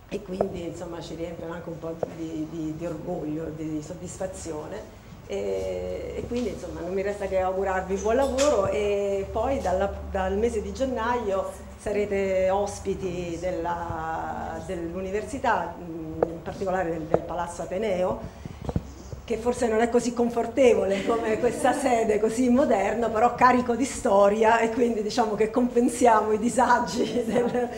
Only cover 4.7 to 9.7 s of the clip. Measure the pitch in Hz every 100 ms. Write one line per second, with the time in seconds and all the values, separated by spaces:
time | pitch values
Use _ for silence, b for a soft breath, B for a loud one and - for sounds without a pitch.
4.7 | 202 220 B B B - 196 202 190 190
5.7 | 180 180 185 - - - 240 226 170 175
6.7 | 160 170 196 196 202 196 190 185 190 196
7.7 | 185 175 190 202 240 269 254 294 233 -
8.7 | 214 208 202 202 196 190 220 240 269 196